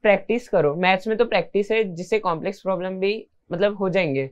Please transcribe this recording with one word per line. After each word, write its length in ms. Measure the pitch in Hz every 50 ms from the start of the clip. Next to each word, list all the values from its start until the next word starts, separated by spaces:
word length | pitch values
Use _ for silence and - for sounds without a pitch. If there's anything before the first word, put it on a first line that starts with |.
प्रैक्टिस 480 | - 214 196 196 196 - 220 240 240 -
करो, 260 | - 180 151 147 143
मैथ्स 320 | 170 180 185 190 185 -
में 100 | 220 220
तो 80 | 214 233
प्रैक्टिस 460 | 226 220 185 175 - - 196 208 208
है 240 | 220 226 220 190 170
जिससे 240 | 165 180 - 220 214
कॉम्प्लेक्स 420 | 208 185 165 156 - 185 190 -
प्रॉब्लम 280 | - 185 190 170 180 190
भी 380 | 190 185 190 196 208 220 - _ _ _ _ _
मतलब 260 | 180 170 202 208 208
हो 120 | 196 202 190
जाएंगे 400 | 165 190 180 156 135 135 135 135